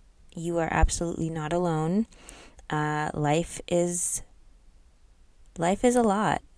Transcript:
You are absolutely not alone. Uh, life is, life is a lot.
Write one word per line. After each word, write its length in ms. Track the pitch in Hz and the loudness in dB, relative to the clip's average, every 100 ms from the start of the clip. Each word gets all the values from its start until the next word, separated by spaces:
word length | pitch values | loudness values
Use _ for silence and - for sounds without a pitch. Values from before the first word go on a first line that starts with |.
| - _ - | -20 _ -18
You 240 | 175 165 170 | -10 -4 -2
are 100 | 160 | 0
absolutely 600 | 160 165 - 170 - 160 | 2 2 2 -4 -2 -4
not 220 | 160 151 | -4 -2
alone. 540 | 175 175 156 160 196 226 - - - - - - | 0 0 0 0 0 -2 -8 -20 -20 -20 -20 -6
Uh, 420 | 151 151 151 151 | -2 -2 -2 -4
life 460 | - 147 156 170 - - | 0 2 2 0 -8 -2
is, 540 | 175 175 175 - - - - - - - - - _ - - - - - - | 0 0 -2 -4 -6 -10 -20 -20 -20 -20 -20 -20 _ -20 -20 -20 -20 -16 -2
life 260 | 170 196 | 0 2
is 120 | 247 247 | 4 4
a 60 | |
lot. 400 | 220 202 185 - - | 4 4 2 0 -4